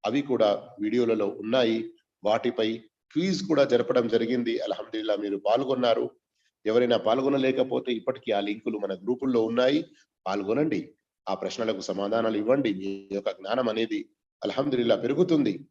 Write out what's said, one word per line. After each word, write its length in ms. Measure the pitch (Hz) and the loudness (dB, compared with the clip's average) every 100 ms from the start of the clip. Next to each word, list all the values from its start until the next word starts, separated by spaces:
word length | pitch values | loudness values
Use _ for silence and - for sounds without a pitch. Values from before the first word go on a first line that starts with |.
| 104 | -2
అవి 140 | 139 139 | -2 -2
కూడా 180 | 120 107 98 - - | 2 4 2 -4 -6
వీడియోలలో 440 | 107 120 117 110 98 95 | -2 0 2 2 0 -4
ఉన్నాయి. 360 | 104 131 117 113 110 - _ _ 104 | -2 2 2 0 -4 -14 _ _ 0
వాటిపై 400 | 113 120 120 110 113 - _ _ | 2 0 0 -2 -2 -12 _ _
క్విజ్ 280 | 151 185 170 196 | -4 -2 -2 0
కూడా 140 | 147 135 | 2 4
జరపడం 340 | 120 117 123 117 | 4 2 0 2
జరిగింది. 400 | 113 113 123 117 117 - | 0 2 0 -2 -4 -4
అల్హమ్దులిల్లాహ్, 560 | 98 107 110 107 104 | -6 -6 -8 -4 -4
మీరు 160 | 104 101 101 | -2 -2 2
పాల్గొన్నారు. 580 | 120 131 127 123 113 123 _ _ _ _ _ 107 | 2 2 0 2 2 -2 _ _ _ _ _ 0
ఎవరైనా 340 | 113 123 113 107 | 2 4 2 4
పాల్గొనలేకపోతే 840 | 117 135 139 135 135 131 127 127 117 | 2 2 2 2 0 0 -2 -2 -4
ఇప్పటికీ 320 | - - - 101 | -4 -6 -2 -2
ఆ 20 | 104 | -2
లింకులు 300 | 104 - 107 | -4 -6 -6
మన 100 | 98 95 | -6 -6
గ్రూపుల్లో 380 | 98 123 135 120 110 | -4 -2 0 0 2
ఉన్నాయి, 300 | 117 127 147 170 _ _ _ 92 | 2 2 2 -4 _ _ _ -4
పాల్గొనండి. 540 | 101 98 123 156 90 - _ _ _ - | -4 0 0 0 -2 -6 _ _ _ -6
ఆ 40 | 95 | -4
ప్రశ్నలకు 400 | 95 - 110 95 92 | -4 -4 -4 -4 -4
సమాధానాలు 500 | 95 101 113 113 107 | -4 -2 0 0 -2
ఇవ్వండి. 300 | 107 135 123 95 | 0 2 0 -2
మీ 100 | 98 98 - 101 | -6 -8 -6 -4
యొక్క 160 | 101 95 | -4 -6
జ్ఞానం 300 | 98 123 123 | -4 -2 0
అనేది 280 | 110 113 104 - _ _ _ | 0 -2 -4 -8 _ _ _
అల్హమ్దులిల్లాహ్ 600 | 104 113 143 127 117 107 120 | -6 -2 0 0 2 2 2
పెరుగుతుంది. 500 | 143 180 160 117 90 - | 2 4 4 2 -2 -10